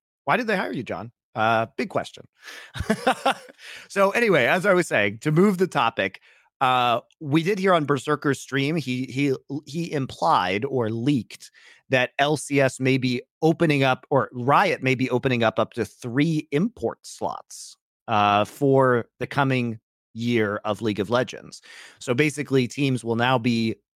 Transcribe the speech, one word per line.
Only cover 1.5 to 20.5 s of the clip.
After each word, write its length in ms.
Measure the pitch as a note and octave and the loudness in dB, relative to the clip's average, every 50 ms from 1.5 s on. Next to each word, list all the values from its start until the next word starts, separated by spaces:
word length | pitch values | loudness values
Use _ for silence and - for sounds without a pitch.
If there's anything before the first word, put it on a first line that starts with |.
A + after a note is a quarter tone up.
| A#2 A2+ A2+ - - | 2 2 0 -2 -4
big 140 | - B3 - | -8 -8 -6
question. 360 | - A#2 - - - - - - _ _ - - - - - - - | -4 -6 -6 -6 -12 -18 -20 -20 _ _ -20 -20 -20 -20 -20 -18 -12
<laughs> 220 | - - - A3 - - C4 B3 - - C4+ A3+ - - - - _ - - - - - - | -10 -4 -4 -4 0 0 0 -2 0 0 -2 -2 -2 -6 -16 -20 _ -20 -20 -18 -18 -18 -6
So 220 | - G3 G3 G3 | 0 2 2 2
anyway, 340 | F#3+ A#3+ A#3+ G#3+ F3+ C#3+ A#2+ | 2 2 2 4 4 4 4
as 200 | B2+ D#3+ F#3 E3 | 4 2 2 4
I 80 | G#3 F#3 | 4 4
was 120 | F3+ E3 | 4 2
saying, 320 | - D#3 A#2 G2+ G#2 G#2 A2 | 2 2 2 2 0 -2 -2
to 140 | - D3+ D3+ | -2 0 4
move 260 | E3 F#3+ G#3+ G3 F3 | 4 4 4 4 2
the 80 | F#3 | 0
topic, 540 | E3+ - C#3+ B2 A#2 - - G2 F#2+ - - _ _ _ _ _ _ _ _ | 0 2 0 0 0 0 0 -2 -4 -4 -8 _ _ _ _ _ _ _ _
uh, 400 | C3 B2+ B2+ B2+ B2 B2 A#2 A#2+ - _ _ _ | 0 2 2 2 2 2 0 0 -2 _ _ _
we 220 | D#3+ C#3 C3+ E3 D#3+ | -6 0 0 0 2
did 160 | F3+ A3 F#3+ | 0 -2 0
hear 160 | F#3+ G3 F3+ | 2 2 4
on 120 | E3 D3 | 4 2
Berserker's 520 | C3+ C#3 C3 - D3+ D3+ C#3+ - D3 C3 - | 2 0 -2 0 -2 -4 0 0 -2 -2 -2
stream, 360 | - - C3 C#3 C3+ C#3+ E3 | -4 -4 -4 -2 -2 0 -2
he, 280 | E3+ C3+ B2+ B2+ B2+ C3 | -4 -4 -4 -4 -4 -6
he, 280 | - - C3 C#3+ C#3+ C3 - - _ C#3 D3+ - | -6 -4 -2 0 0 0 -2 -4 _ -12 -12 -10
he 260 | - C#3 E3+ E3 - - | -10 -8 -8 -6 -4 -4
implied 720 | C#3+ C3+ - - - - E3+ D#3 A#2 F2+ F#2 F#2+ G#2 B2 | -6 -6 -6 -6 -4 0 2 2 2 2 0 -2 -2 -2
or 260 | C#3 C3+ B2+ A2+ G#2+ | -4 -4 -4 -2 -2
leaked 600 | A2+ A#2 A#2 C#3+ D3 A#2+ G2 - - - - - - _ - - - _ _ _ | -4 -2 0 0 0 0 -2 -6 -12 -20 -20 -20 -20 _ -20 -20 -20 _ _ _
that 220 | C3 B2+ B2+ - - - | 0 0 0 0 0 0
L 180 | C#3+ D3 D#3 | 0 0 0
C 240 | C#3 - - C#3+ C#3 | -2 -4 -2 0 2
S 180 | C3+ C3 - - | 2 2 0 0
may 200 | C3 C3 C3 C3 | 0 0 0 2
be 240 | A#2+ B2+ B2 B2 - - _ _ E3 | 0 -2 -2 -4 -6 -10 _ _ 2
opening 400 | D#3+ E3+ E3 E3+ D#3+ D3 C#3 C3+ | 2 2 2 2 2 2 2 2
up, 240 | C3 C3 C3 - _ | 2 0 -2 -2 _
or 180 | D3 C3 G#2+ - - | 0 0 0 0 -4
Riot 500 | B2 A#2+ C3 C#3+ E3+ G#3 F3+ C3 A#2 - | -4 0 2 2 4 4 2 0 0 0
may 120 | C3 C3 | 0 0
be 160 | A#2 C3 B2 | 0 0 0
opening 320 | B2+ B2 - C3+ B2 A#2+ A#2 | 0 0 0 0 0 2 2
up, 160 | A2+ - - | 2 2 2
up 140 | A2 - - | -2 -2 -2
to 100 | A#2+ A2 | -6 -6
three 600 | - - _ - B2 A2+ C#3 D3 E3 D#3+ D3+ - - C#3 | -6 -6 _ -12 -4 -2 0 0 0 0 -2 -4 -2 -2
import 460 | C#3+ F#3 A#3+ - - A#2 G#2+ - - _ | -2 -2 -2 -4 -4 -6 -6 -6 -6 _
slots, 720 | - - - G#2+ E2 - G1+ - - - - - - - _ _ _ _ _ _ - | -20 -12 -8 -8 -6 -6 -8 -12 -16 -20 -20 -20 -20 -20 _ _ _ _ _ _ -2
uh, 360 | A2+ G#2 G2+ G#2 G2+ G#2 G#2 | 0 2 2 4 4 2 0
for 640 | - - - C#3+ C#3 C3+ C3+ C3 B2+ B2 A#2 G#2+ - _ _ | 0 -2 -2 0 2 4 4 4 4 2 0 -2 -6 _ _
the 80 | B2 | -10
coming 540 | - - C3+ C#3 C3+ C3 B2+ A#2+ A#2 A2 G#2+ - _ _ _ _ _ _ | -6 -2 -2 0 0 0 -2 -2 -4 -6 -10 -16 _ _ _ _ _ _
year 460 | A2+ A#2 A#2+ A#2+ A2+ G#2+ G2+ | -6 -4 0 0 0 0 0